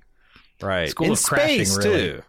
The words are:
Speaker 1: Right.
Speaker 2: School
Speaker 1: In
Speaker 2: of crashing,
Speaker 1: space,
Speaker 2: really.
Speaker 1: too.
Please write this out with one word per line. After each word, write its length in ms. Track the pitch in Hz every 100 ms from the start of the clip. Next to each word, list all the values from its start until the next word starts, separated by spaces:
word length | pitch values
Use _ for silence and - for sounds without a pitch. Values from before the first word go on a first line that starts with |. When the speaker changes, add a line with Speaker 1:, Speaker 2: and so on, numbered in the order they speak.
| _ _ _ - - -
Speaker 1:
Right. 280 | 98 92 78
Speaker 2:
School 180 | - 160
Speaker 1:
In 60 |
Speaker 2:
of 100 | -
crashing, 420 | - 147 302 285 98
Speaker 1:
space, 120 | 98
Speaker 2:
really. 220 | 208 175
Speaker 1:
too. 220 | 87 -